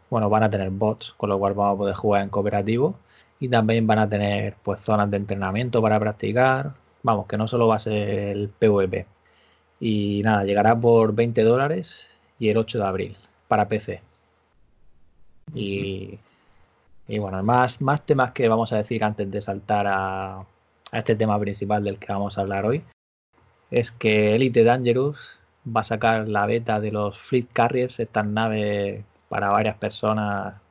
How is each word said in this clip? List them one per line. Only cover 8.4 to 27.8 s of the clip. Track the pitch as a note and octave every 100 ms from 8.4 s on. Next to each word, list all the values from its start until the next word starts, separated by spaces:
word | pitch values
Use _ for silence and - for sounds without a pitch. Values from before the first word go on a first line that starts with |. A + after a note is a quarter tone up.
| G2+
P | - A2
V | G2+ F#2+
P. | F#2+ F#2 _ _ _ _ _ _ _
Y | A#2 G#2+ G2+ G2+
nada, | A2 G#2
llegará | G2 G2+ G#2+ A#2
por | A#2 A#2 A2
veinte | G#2+ A#2 A#2
dólares | A2 B2 C#3 F3 E3+ - - _ _ _
y | A2
el | G#2+
ocho | A2 B2
de |
abril | G2 F#2+ F#2+ F#2+ _ _ _
para | - G#2
P | G#2+
C. | - F#2+ - _ _ _ _ _ _ _ - - - _ - - -
Y, | D3+ G2+ G2 G2 F#2+ F#2+ G2+ _ _ _ _ _ _ _ - -
y | G#2+
bueno, | G2+ F#2+
más, | G2+ B2 B2 -
más | C3+ D3+ -
temas | C3+ B2
que | - A#2+
vamos | A2+ A2+
a | A2
decir | G#2+ A2+
antes | G#2+ G#2 G2
de | G2+
saltar | G2+ G2 - G#2 G2+
a, | F#2+ F#2+ F#2+ F#2+ F#2+
a | G2 _ _ _ -
este | A#2 A2+ G#2+
tema | A2 G#2
principal | G#2 G2+ G2+ G#2
del | G2+ A#2+
que | -
vamos | G2 G2+ G2+
a |
hablar | G2 G2
hoy, | G#2+ C#3+ - _ _ _ _ _ _ _ _
es | B2 A#2
que | - A2+ G#2+ G#2+ A2
Elite | C3 A#2+
Dangerous | A2+ B2+ A#2+ A#2+ C#3 D3 - - _ _ B2
va | A2+
a |
sacar | G#2+ A2 A#2 A2+ A2
la | G#2 G#2
beta | A2+ A2+ G#2+
de | G#2+
los | G#2 G#2 -
Fleet | - B2+ B2
Carriers, | - A#2+ C3